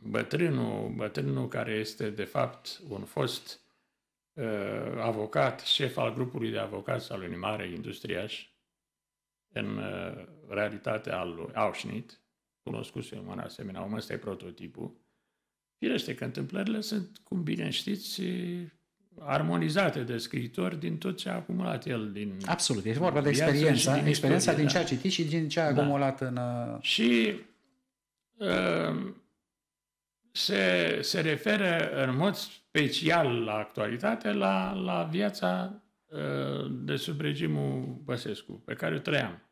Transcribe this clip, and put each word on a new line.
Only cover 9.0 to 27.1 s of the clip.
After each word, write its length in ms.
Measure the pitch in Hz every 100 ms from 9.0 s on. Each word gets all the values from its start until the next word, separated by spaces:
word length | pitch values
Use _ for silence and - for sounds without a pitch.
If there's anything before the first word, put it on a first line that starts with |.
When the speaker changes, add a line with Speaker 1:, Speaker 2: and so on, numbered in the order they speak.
| _ _ _ _ _
Speaker 1:
în, 240 | 110 104 104
uh, 480 | 101 92 92 - 90 - -
realitatea 720 | 101 104 104 123 107 - 92
al 140 | 90
lui 200 | 82 82
Auschnitt, 640 | 110 104 - - 113 - - _ _ _ _
cunoscusem 600 | - 110 - - - 104 95
un 120 | 95
asemenea 440 | - - 98 92
om, 100 | 98
ăsta 200 | 107 -
e 40 | -
prototipul. 920 | 104 90 90 - 87 - - - _ _ _ _ _ _ _ -
Firește 380 | - 247 -
că 80 | -
întâmplările 580 | 127 135 139 190 196 214
sunt, 360 | 214 214 180 -
cum 200 | - 180
bine 260 | 156 165 160
știți, 520 | - 196 202 - - 185 180 175 175 170 - _ _ _ -
armonizate 840 | 143 139 160 170 160 175 190 143
de 140 | 120 117
scriitori 640 | - - 117 - 180 160
din 180 | 170 160
tot 200 | - -
ce 120 | 185
a 60 |
acumulat 500 | 180 - 180 - 123
el 260 | - 117 107
din 260 | 101 104 95
Speaker 2:
Absolut, 400 | 98 170 - 107
e 60 | 107
vorba 300 | 131 175 143
de 80 | 143
Speaker 1:
viață 220 | 135 160
și 60 | 143
Speaker 2:
experiența, 400 | 156 120 131 139
Speaker 1:
din 80 | 147
Speaker 2:
experiența 440 | 139 135 180 185
Speaker 1:
istorie, 60 | 151
Speaker 2:
din 80 |
Speaker 1:
da. 60 | 143
Speaker 2:
ceea 120 | 180
ce 120 | 160
citiți 180 | 127 190
și 80 | 175
din 260 | 156 165 151
ce 100 | 170
a 120 | 156
Speaker 1:
Da. 80 | 139
Speaker 2:
acumulat 400 | 143 139 135 135
în, 160 | 131 123
uh, 440 | 123 120 120 113
Speaker 1:
Și, 520 | - - 117